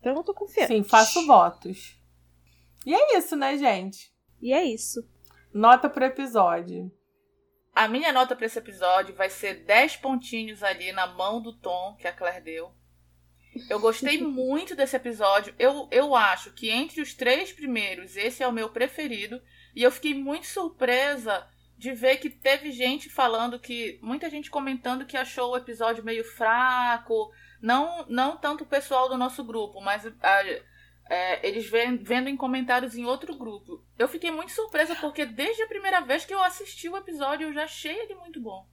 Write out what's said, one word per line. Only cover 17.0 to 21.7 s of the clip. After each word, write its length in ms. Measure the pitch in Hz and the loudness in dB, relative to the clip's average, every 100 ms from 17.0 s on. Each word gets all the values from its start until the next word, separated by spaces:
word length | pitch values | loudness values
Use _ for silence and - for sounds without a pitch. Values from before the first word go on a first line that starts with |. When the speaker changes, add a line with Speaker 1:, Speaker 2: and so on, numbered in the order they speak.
Speaker 3:
os 100 | 294 | -10
três 380 | - 247 269 381 | -4 2 2 0
primeiros, 640 | - 285 233 202 185 185 190 | -8 -6 -4 -4 -6 -12 -6
esse 260 | 214 247 | -6 -2
é 60 | 254 | -2
o 40 | |
meu 180 | 233 220 | -2 -6
preferido. 720 | 226 262 - 302 220 208 247 _ - - | -4 -4 -4 -8 -6 -10 -12 _ -20 -20
E 80 | - | 2
eu 80 | 240 | 2
fiquei 240 | 247 302 | 4 -4
muito 320 | 277 269 302 - | -4 -4 -6 -6
surpresa 1000 | - 349 - 240 247 277 285 220 196 - _ _ | -6 -6 -2 0 2 2 -2 -4 -4 -6 _ _